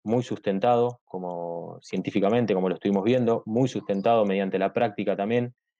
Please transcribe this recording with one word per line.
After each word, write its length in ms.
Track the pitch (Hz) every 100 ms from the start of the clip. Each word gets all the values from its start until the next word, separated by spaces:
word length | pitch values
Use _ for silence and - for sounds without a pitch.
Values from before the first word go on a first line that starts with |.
muy 180 | 104 120
sustentado, 800 | 120 104 - 98 120 120 120 120
como 760 | _ 92 92 87 87 85 85 87
científicamente, 720 | - 95 - 104 98 117 110
como 140 | 95 92
lo 80 | 85
estuvimos 260 | 101 98
viendo, 380 | 101 127 117 117 -
muy 220 | 110 131
sustentado 560 | 107 - 98 107 117 101
mediante 320 | 95 95 92
la 140 | 98
práctica 440 | - 113 104 101 95
también, 380 | 101 120 123 - _